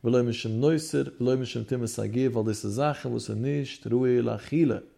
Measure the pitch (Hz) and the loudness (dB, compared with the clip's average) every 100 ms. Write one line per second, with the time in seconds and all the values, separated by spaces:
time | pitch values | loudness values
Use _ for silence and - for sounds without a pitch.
0 | 120 123 120 113 113 110 143 160 160 143 | 4 2 2 -2 -4 2 2 2 0 -2
1 | 135 - 123 131 123 120 110 127 117 - | -2 0 0 2 -2 -6 -4 -2 -2 -4
2 | 104 117 131 113 110 104 101 107 147 143 | -2 0 2 2 -2 -2 -4 -2 -2 -2
3 | 131 117 - 107 131 143 135 - - 120 | -4 -4 -4 -4 -2 -2 -4 -8 0 2
4 | 127 123 117 110 - 151 151 98 - | 4 4 2 -4 -2 2 2 2 -6